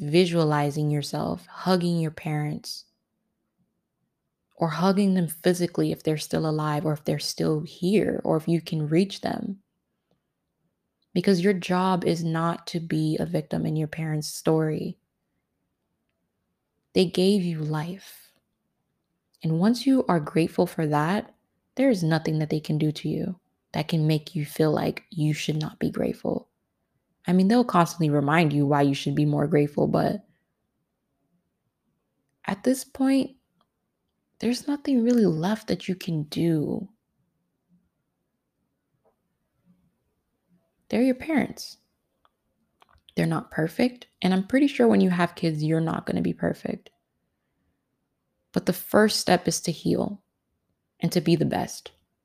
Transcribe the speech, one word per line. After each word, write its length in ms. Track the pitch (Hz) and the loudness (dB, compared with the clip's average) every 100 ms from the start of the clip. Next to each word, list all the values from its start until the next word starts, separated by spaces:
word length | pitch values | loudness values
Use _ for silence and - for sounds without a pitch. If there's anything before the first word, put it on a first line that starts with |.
visualizing 880 | 147 165 185 170 156 147 147 147 151 | 0 2 4 2 2 2 0 -2 -2
yourself, 540 | 147 143 151 - - | -2 -2 -4 -4 -6
hugging 560 | - - 175 185 175 170 | -10 -6 0 2 2 0
your 100 | 160 | -2
parents, 760 | 160 160 151 147 170 - - - _ _ _ _ _ _ _ _ _ _ _ _ _ _ _ _ - | -4 -4 -4 -4 -6 -10 -14 -18 _ _ _ _ _ _ _ _ _ _ _ _ _ _ _ _ -6
or 120 | 165 | -4
hugging 440 | 156 190 196 202 | 2 2 4 4
them 160 | 185 165 | 2 0
physically 640 | - 180 180 175 - 156 | 0 0 2 0 0 -2
if 100 | 165 | -2
they're 140 | - 151 | -2 -2
still 320 | - 165 160 | -2 -2 0
alive, 380 | 156 151 151 165 | 0 -2 -2 -2
or 80 | |
if 100 | 147 | -2
they're 140 | - 147 | -2 -4
still 420 | - - 165 156 | -4 -2 -2 -2
here, 600 | 170 - 180 202 - - | -4 -4 0 2 2 0
or 140 | - 160 | 0 0
if 100 | 156 | 0
you 140 | 165 | -2
can 260 | 165 160 151 | -2 -4 0
reach 320 | 160 196 - | 0 0 -2
them. 380 | - - - 196 _ _ _ _ _ _ _ _ _ _ _ _ _ _ _ | -6 -6 -8 -10 _ _ _ _ _ _ _ _ _ _ _ _ _ _ _
Because 300 | 185 185 185 | 0 2 4
your 100 | 185 | 2
job 540 | 185 170 180 185 185 - | 0 0 0 2 0 0
is 180 | 165 | -2
not 420 | 165 160 165 170 - | -2 -2 -2 -4 -6
to 120 | 170 | -8
be 380 | 165 156 156 156 | -4 -2 0 -2
a 60 | 160 | -2
victim 400 | 170 156 165 165 | -4 -4 -4 -2
in 100 | 156 | -2
your 120 | 151 | -4
parents' 400 | - 160 156 151 | -6 -4 -4 -6
story. 680 | - - 160 156 156 - - _ _ _ _ _ _ _ _ _ _ _ _ _ _ _ _ _ _ _ | -6 0 0 0 -4 -8 -10 _ _ _ _ _ _ _ _ _ _ _ _ _ _ _ _ _ _ _
They 100 | - | 0
gave 380 | 180 185 190 208 | 2 2 2 2
you 160 | 175 160 | 0 -4
life. 720 | 151 151 165 190 - - - _ _ _ _ _ _ _ _ _ _ _ | -4 -4 -6 -12 -18 -20 -20 _ _ _ _ _ _ _ _ _ _ _
And 180 | 160 160 | -2 2
once 260 | 202 240 277 | 2 2 2
you 200 | 262 - | 2 2
are 100 | 175 | 0
grateful 480 | 151 - 165 - 175 | 0 0 0 0 -2
for 200 | - 156 | 0 0
that, 480 | 147 156 208 - _ _ _ _ | 0 2 -2 -4 _ _ _ _
there 160 | - 269 | 0 2
is 120 | 202 | 2
nothing 360 | 160 160 160 156 | 2 0 0 -2
that 100 | 151 | -2
they 120 | 156 | -4
can 180 | - 151 | -2 0
do 120 | 156 | 0
to 160 | 151 156 | -2 -6
you 300 | 160 - 180 _ _ _ | -4 -6 -8 _ _ _
that 160 | 151 151 | -6 -2
can 180 | 165 156 | 0 2
make 280 | 156 156 | 0 -2
you 120 | 160 147 | -6 -6
feel 260 | - 156 | 0 2
like 320 | 151 - - - | 2 -2 -6 -10
you 240 | 170 151 | -2 -2
should 260 | 151 - 151 | 0 -2 -4
not 180 | 151 - | -6 -6
be 120 | - | -6
grateful. 580 | - 60 - - - - _ _ _ _ _ _ _ - | -2 -4 -4 -4 -6 -6 _ _ _ _ _ _ _ 0
I 60 | |
mean, 160 | 185 190 | 2 4
they'll 160 | 247 | 4
constantly 460 | 240 180 165 - 156 | 4 2 2 0 0
remind 420 | 143 139 160 156 | 2 2 2 4
you 140 | 147 143 | 2 2
why 160 | 147 | 4
you 100 | 143 | 2
should 220 | 139 143 | 0 -2
be 100 | 143 | 0
more 220 | 147 147 147 | 2 2 2
grateful, 400 | 147 147 - 147 | 2 2 0 0
but 400 | 160 - - - _ _ _ _ _ _ _ _ _ _ _ _ _ _ _ _ _ _ _ _ _ | 0 0 -4 -10 _ _ _ _ _ _ _ _ _ _ _ _ _ _ _ _ _ _ _ _ _
at 200 | - 196 | -8 -2
this 200 | 247 262 | 0 -2
point, 540 | - - 269 269 - - _ _ _ _ _ _ _ _ _ - | -4 -2 2 2 0 -8 _ _ _ _ _ _ _ _ _ -6
there's 280 | 220 240 - | -4 -2 -4
nothing 340 | 285 - 262 | -4 0 2
really 220 | 226 240 | 4 4
left 440 | 196 160 175 214 - | 4 2 -2 -2 -4
that 200 | 180 - | -4 -4
you 60 | |
can 300 | 185 - 160 | -6 -4 -4
do. 680 | 151 - 170 156 135 - 190 _ _ _ _ _ _ _ _ _ _ _ _ _ _ _ _ _ _ _ _ _ _ _ _ _ _ _ _ 180 _ _ _ _ _ _ _ _ _ _ - | -4 -2 0 0 0 -4 -8 _ _ _ _ _ _ _ _ _ _ _ _ _ _ _ _ _ _ _ _ _ _ _ _ _ _ _ _ _ _ _ _ _ _ _ _ _ _ _ -4
They're 120 | 208 | 0
your 120 | 262 | 2
parents. 640 | 254 302 294 - - - - _ _ _ _ _ _ _ _ _ _ _ _ _ - | 0 -2 -2 -2 -6 -16 -18 _ _ _ _ _ _ _ _ _ _ _ _ _ -4
They're 80 | |
not 260 | 165 160 - | -2 -2 -6
perfect, 560 | - 165 - 247 247 - _ | -4 -4 0 -2 -2 -16 _
and 140 | 185 | 0
I'm 120 | 190 196 | 0 0
pretty 200 | 262 285 | 2 2
sure 200 | - 233 | 4 4
when 140 | 202 | 6
you 80 | 190 | 4
have 260 | 175 175 | 2 0
kids, 300 | - 165 151 | -2 -2 0
you're 160 | 156 160 | 0 0
not 240 | 165 170 | 0 -2
gonna 160 | - 180 | -4 -2
be 140 | - | -2
perfect. 560 | - 170 170 - - - _ _ _ _ _ _ _ _ _ _ _ _ _ _ _ _ | -2 -2 -4 -6 -8 -12 _ _ _ _ _ _ _ _ _ _ _ _ _ _ _ _
But 140 | 175 180 | -4 -2
the 80 | |
first 440 | 180 - 208 214 - | -4 0 2 2 2
step 300 | - 175 - | 2 2 2
is 140 | - | -4
to 100 | - | -4
heal 500 | 156 - - - 202 _ _ _ _ _ _ _ _ | -4 -2 -2 -2 -8 _ _ _ _ _ _ _ _
and 100 | 170 | -2
to 120 | 180 | 0
be 140 | 160 170 | 2 2
the 100 | 143 | 2
best. 460 | - - - - - _ _ | -2 -4 -10 -18 -20 _ _